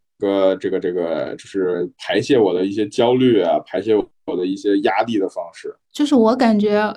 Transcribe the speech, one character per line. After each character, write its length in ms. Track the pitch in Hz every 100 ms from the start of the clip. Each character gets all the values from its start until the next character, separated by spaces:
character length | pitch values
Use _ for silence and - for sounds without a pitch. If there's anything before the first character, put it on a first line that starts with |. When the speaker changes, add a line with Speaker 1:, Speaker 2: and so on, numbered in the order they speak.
| _ _
Speaker 1:
个 380 | 101 98 95 95
这 140 | 98
个， 100 | 92
这 120 | 90
个、 420 | 90 82 78 69 -
就 80 |
是 420 | - 98 92 87 87 -
排 200 | - 98
泄 200 | 131 127
我 160 | 98
的 100 | 90
一 80 | 95
些 160 | 104 104
焦 260 | - 120
虑 280 | 127 127 107
啊， 160 | 85 - -
排 160 | -
泄 120 | 107
我 400 | 107 92 _ -
的 120 | 90 90
一 100 | 98
些 220 | 104 101
压 240 | 107 98
力 160 | 117 107
的 100 | 92
方 160 | 92 85
式。 240 | - - - _
Speaker 2:
就 140 | - 294
是 80 |
我 200 | 277 220
感 240 | 254 233 208
觉， 380 | 208 208 214